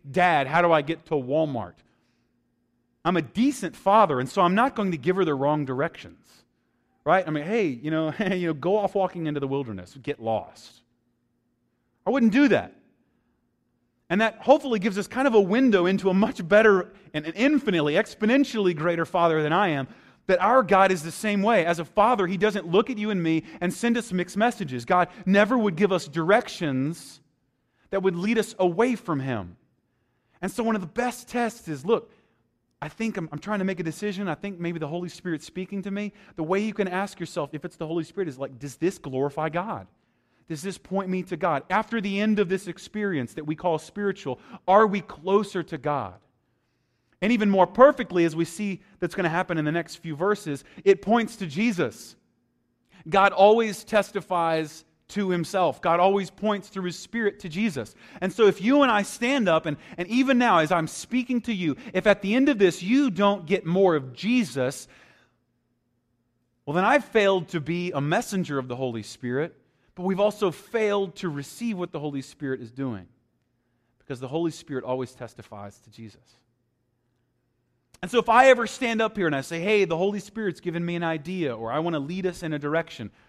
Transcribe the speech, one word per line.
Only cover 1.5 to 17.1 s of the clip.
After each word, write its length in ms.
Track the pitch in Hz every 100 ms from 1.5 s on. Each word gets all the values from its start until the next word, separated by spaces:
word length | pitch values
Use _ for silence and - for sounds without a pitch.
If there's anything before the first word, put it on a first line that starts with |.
| 127 90 - _ _ _ _ _ _ _ _ _ _ _ _ 160
I'm 100 | 175
a 60 |
decent 540 | 135 - 262 277 175 -
father, 440 | 190 208 202 135
and 80 | 135
so 140 | -
I'm 140 | 175 190
not 200 | 262 269
going 160 | 202
to 60 | 165
give 180 | 127 185
her 80 |
the 120 | 175 139
wrong 280 | 139 151
directions. 600 | 139 131 165 - - 82 _ _ _ _ _ _ _ _ -
Right? 200 | 185 180
I 60 |
mean, 140 | 156 151
"Hey, 220 | 233 185
you 220 | 120 147
know, 240 | 160 160 147
<laughs> 40 |
you 280 | 196 185 175
know, 60 |
go 240 | 156 170 208
off 180 | 202 202
walking 320 | 185 180 156
into 120 | 147
the 80 | 139
wilderness, 500 | 139 127 98 90 139
get 200 | 127 139
lost." 600 | 113 110 85 - - - _ _ _ _ _ _ _ _ _ _ _ _ -
I 40 |
wouldn't 240 | 262 233
do 160 | 214 285
that. 260 | 156 92 - _ _ _ _ _ _ _ _ _ _ _ _ -
And 100 | 185
that 160 | 220 220
hopefully 400 | - 294 285 220
gives 180 | 202 196
us 100 | 196
kind 200 | 240 277
of 80 | 220
a 40 |
window 460 | 190 220 269 196 175
into 240 | 190 196
a 60 | 185
much 320 | 220 - 170
better 440 | 202 220 190 175 - -